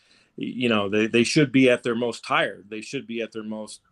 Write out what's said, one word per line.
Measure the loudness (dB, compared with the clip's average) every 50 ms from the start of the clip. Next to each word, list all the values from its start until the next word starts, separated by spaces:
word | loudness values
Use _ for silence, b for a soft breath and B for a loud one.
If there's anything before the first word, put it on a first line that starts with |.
| b b b b b b b
you | -10 -10 -8 -4 -2 0 2
know, | 2 2 0 0
they, | 0 0 2
they | 2 4 2 2
should | 4 4 2 2 4
be | 4 6 6 6
at | 4 2 0
their | -4 -4
most | -2 -4 -4 -6 -8 -6
tired. | -4 -2 -2 -2 -2 -6 -12 -16 -14
They | -14 -14
should | -12 -10 -10 -10 -8
be | -8 -8 -8
at | -8 -8 -10
their | -12 -10
most | -10 -10 -10 -12 -14 -16 -20 _ _